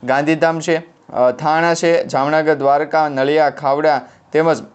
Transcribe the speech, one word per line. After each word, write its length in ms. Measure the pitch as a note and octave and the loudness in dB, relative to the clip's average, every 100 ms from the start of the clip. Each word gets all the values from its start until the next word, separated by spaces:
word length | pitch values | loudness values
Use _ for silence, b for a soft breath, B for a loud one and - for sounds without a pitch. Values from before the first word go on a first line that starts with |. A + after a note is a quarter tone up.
| B2 | 0
ગાંધીધામ 500 | C3 D3 D#3 E3 D#3+ D#3 | -2 0 0 0 0 -2
છે, 100 | D#3+ E3 _ _ | -2 -4 _ _
અ, 200 | - B2+ B2 | 0 0 0
થાણા 320 | D3+ D#3 E3+ | -2 0 0
છે, 180 | E3 E3+ E3+ - | 0 0 0 0
જામનગર, 420 | C#3+ C#3 D#3 D#3 D3 | -2 0 0 0 0
દ્વારકા, 420 | C3+ C#3+ D3 D#3 D3+ C#3 | 2 2 0 -2 -2 -2
નલિયા, 320 | C3+ D#3 D3 - | 0 2 0 0
ખાવડા 380 | D3+ C#3 D#3 C#3+ - B _ | -4 0 0 0 -4 B _
તેમજ 320 | D3 D#3+ D3 G#2+ | -2 0 0 -4